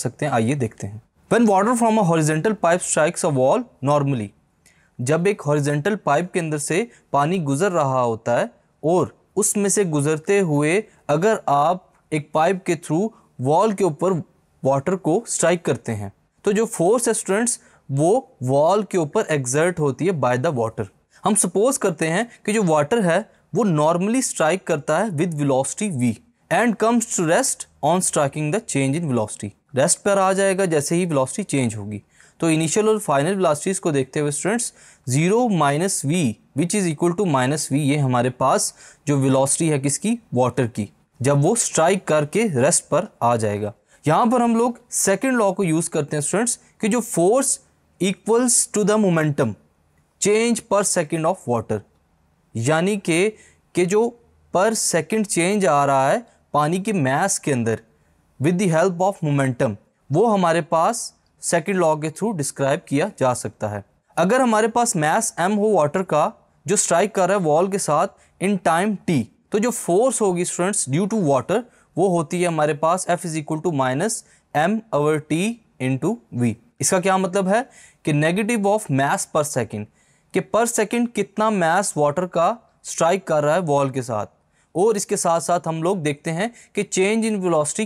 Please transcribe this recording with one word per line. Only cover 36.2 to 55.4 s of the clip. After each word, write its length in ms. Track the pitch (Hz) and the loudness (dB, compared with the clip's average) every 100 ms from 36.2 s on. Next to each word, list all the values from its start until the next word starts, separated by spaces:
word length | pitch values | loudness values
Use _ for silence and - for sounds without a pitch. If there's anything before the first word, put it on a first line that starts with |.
| 127 - _ 131 | 0 -4 _ -4
which 180 | 175 208 | -2 0
is 120 | 175 | -2
equal 240 | 147 175 175 | 0 -2 0
to 60 | 190 | 0
minus 420 | 131 127 147 - | 2 0 -2 -2
v, 20 | |
ये 240 | 139 139 147 | -2 0 0
हमारे 320 | 131 123 127 | 2 2 0
पास 440 | - 135 208 - - - - 143 | 0 0 0 -2 -8 -20 -10 -2
जो 100 | 139 | 0
वेलोसिटी 500 | 135 135 135 - 165 | 2 2 2 0 0
है 100 | 143 | 0
किसकी, 380 | 156 - 208 233 - | -2 -4 -4 -4 -4
वाटर 340 | 123 123 139 117 | 0 0 0 -2
की, 220 | 113 101 _ _ - | -4 -8 _ _ -2
जब 220 | 127 143 | 0 2
वो 140 | 156 226 | 2 0
स्ट्राइक 500 | - - 165 196 - | -2 0 2 2 0
करके 360 | 151 147 196 226 127 | 0 0 0 0 2
रेस्ट 240 | 143 175 | 2 2
पर 240 | - 143 - - | 0 -2 -2 -2
आ 120 | 120 120 | 0 0
जाएगा। 380 | 107 104 104 - _ _ 143 | 0 -4 -6 -10 _ _ 0
यहाँ 200 | 175 226 | 2 4
पर 100 | 247 | 2
हम 140 | 240 226 | 2 2
लोग 240 | 247 240 - | 0 -4 -8
सेकंड 460 | - 196 196 269 247 | -4 0 0 0 0
लॉ 140 | 196 | 0
को 120 | 185 | 0
यूज़ 260 | 185 160 - | 0 0 -2
करते 280 | 160 143 151 | -4 -4 -4
हैं 40 | |
स्टूडेंट्स 380 | 147 190 240 - _ _ | -2 -2 -2 -6 _ _
कि 60 | 220 | -2
जो 140 | 240 | -2
force 540 | - 170 180 254 269 - _ _ _ - | -2 0 2 2 0 -4 _ _ _ -4
equals 580 | 185 185 202 226 247 - - 202 | -2 -2 0 2 4 2 0 0
to 80 | 202 | 2
the 100 | 220 196 | 2 2
momentum 500 | 165 151 143 120 95 _ _ _ _ _ - | 2 0 0 -2 -4 _ _ _ _ _ -4
change 400 | 196 214 233 233 - | 0 2 2 0 0
per 100 | 202 190 | 0 0
second 380 | 180 151 165 160 | -2 -2 -2 -2
of 180 | 190 - | -2 -2
water, 300 | 117 110 107 - _ _ _ _ _ _ 117 | -2 -2 -6 -8 _ _ _ _ _ _ -4
यानी 420 | 123 160 185 208 | 0 2 0 -2
कि, 320 | 180 165 214 214 - _ _ 170 | 0 0 0 -4 -16 _ _ -2
कि 100 | 180 | 2
जो 220 | 208 233 - _ _ _ | 2 0 -4 _ _ _
per 160 | 170 214 220 | 0 0 0
second 500 | - 170 156 220 196 | -2 -2 -2 -2 -2
change 280 | 170 | 0